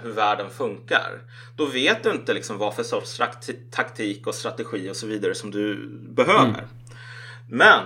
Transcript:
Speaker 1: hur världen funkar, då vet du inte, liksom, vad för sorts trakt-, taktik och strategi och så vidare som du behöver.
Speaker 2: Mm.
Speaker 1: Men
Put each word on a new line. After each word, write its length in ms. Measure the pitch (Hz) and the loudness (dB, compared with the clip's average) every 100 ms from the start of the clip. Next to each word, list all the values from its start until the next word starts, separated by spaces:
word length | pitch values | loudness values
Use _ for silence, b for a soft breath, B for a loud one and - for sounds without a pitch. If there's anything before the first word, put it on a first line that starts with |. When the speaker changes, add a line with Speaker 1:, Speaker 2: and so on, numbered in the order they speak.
Speaker 1:
hur 100 | 117 | -8
världen 380 | 107 104 101 98 | 0 2 2 -2
funkar, 720 | - 123 98 - 127 - - B B B - | -4 -4 -6 -2 0 0 -6 B B B -4
då 100 | 147 | -2
vet 380 | 127 147 226 | 2 2 2
du 80 | 226 | 2
inte, 220 | 156 117 | 0 0
liksom, 240 | 101 - 101 | -2 -4 -4
vad 180 | 104 110 | -2 -2
för 80 | |
sorts 340 | 117 117 - - | -2 -4 -4 -4
trakt-, 540 | 117 - - 120 - | -4 -4 -12 -12 -6
taktik 560 | - 123 - 107 101 - | -4 -4 -4 -4 -4 -4
och 80 | - | -4
strategi 540 | 113 - 113 107 95 | -6 -6 -6 -6 -6
och 40 | 95 | -8
så 120 | 110 | -6
vidare 280 | 107 98 95 | -2 -2 -2
som 160 | 104 | -4
du 380 | 101 104 101 110 - - - | -2 -2 -2 -8 -14 -4 2
behöver. 280 | 123 208 131 | 6 6 6
Speaker 2:
Mm. 100 | - - - - B B B B B - | 2 -8 -16 -20 B B B B B -4
Speaker 1:
Men 320 | 117 202 147 | 6 8 8